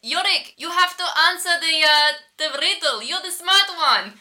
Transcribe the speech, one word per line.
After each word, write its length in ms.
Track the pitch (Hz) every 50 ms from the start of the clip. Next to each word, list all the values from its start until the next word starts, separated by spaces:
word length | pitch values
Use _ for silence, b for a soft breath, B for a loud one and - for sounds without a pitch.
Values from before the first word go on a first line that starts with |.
| _
Yorick, 500 | 233 285 349 381 403 370 302 - - -
you 140 | _ 285 339
have 260 | 349 349 359 359 359
to 80 | 359 359 330 - 302 320 339
answer 280 | 359 349 - 359 339 339
the, 240 | 320 330 320 320 311
uh, 280 | 302 302 302 294 302 294 294 - _ _ -
the 200 | 311 311 269 277
riddle. 420 | 302 359 403 - - 294 254 214
You're 200 | 226 247 339 370
the 80 | 370 370
smart 380 | 349 - 349 349 381 392 392 392 359
one. 420 | 339 320 277 240 202 185 202 - -